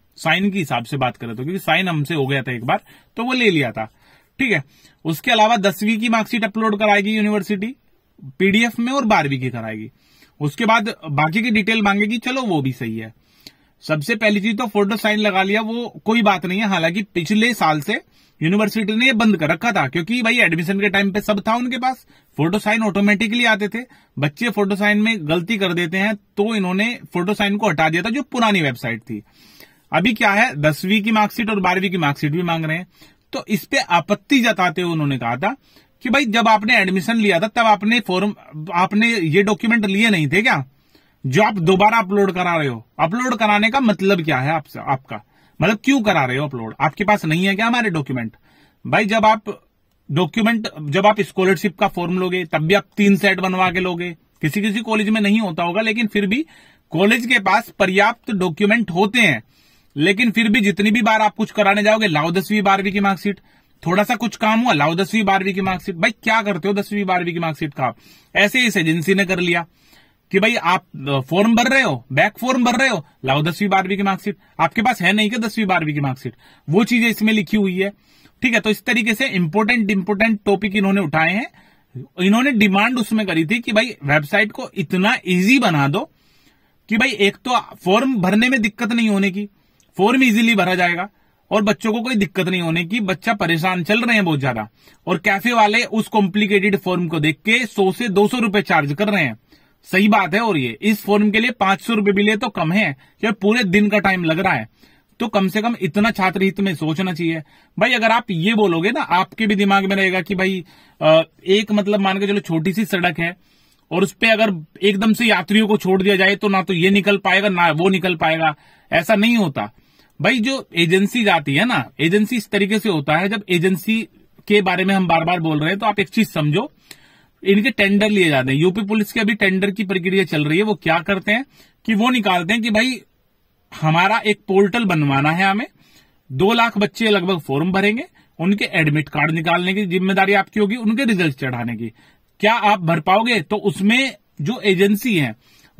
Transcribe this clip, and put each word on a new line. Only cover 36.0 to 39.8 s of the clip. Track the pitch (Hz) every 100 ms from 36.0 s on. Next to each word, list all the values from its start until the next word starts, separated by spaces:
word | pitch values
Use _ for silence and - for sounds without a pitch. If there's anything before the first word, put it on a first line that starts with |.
कि | 254
भाई | 262
जब | 240 233 226
आपने | 214 214 233
एडमिशन | 185 190 220 226
लिया | 208 170
था | 214
तब | 240
आपने | 226 208 208 240
फॉर्म, | - 180 208 - - 151 160
आपने | 175 185 208 233 226
ये | 160 170
डॉक्यूमेंट | 202 208 226 233